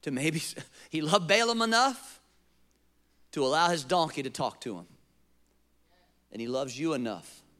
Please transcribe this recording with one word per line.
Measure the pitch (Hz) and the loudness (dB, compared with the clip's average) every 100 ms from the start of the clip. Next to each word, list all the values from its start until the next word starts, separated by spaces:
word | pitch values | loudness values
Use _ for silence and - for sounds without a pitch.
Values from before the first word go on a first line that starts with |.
to | - | -4
maybe, | 127 151 160 - - - | -2 0 -2 -6 -12 -16
<laughs> | - - | -20 -8
he | 160 | -4
loved | 156 202 165 | 2 2 4
Balaam | 202 233 233 | 4 4 2
enough | 226 226 269 247 - - _ _ _ _ _ _ _ _ _ _ _ | 2 4 4 2 -14 -20 _ _ _ _ _ _ _ _ _ _ _
to | - 131 | 0 2
allow | 151 170 | 4 4
his | 170 | 2
donkey | 131 180 160 - | 0 2 2 -2
to | 135 | -8
talk | - 131 - | -4 -4 -4
to | 127 95 | -10 -10
him. | 87 - _ _ _ _ _ _ _ _ _ _ _ _ _ | -14 -20 _ _ _ _ _ _ _ _ _ _ _ _ _
And | 107 | -8
he | 117 | -4
loves | 131 135 120 | -2 -4 -4
you | 160 | -2
enough. | 143 120 92 - - _ | -2 -2 -6 -12 -20 _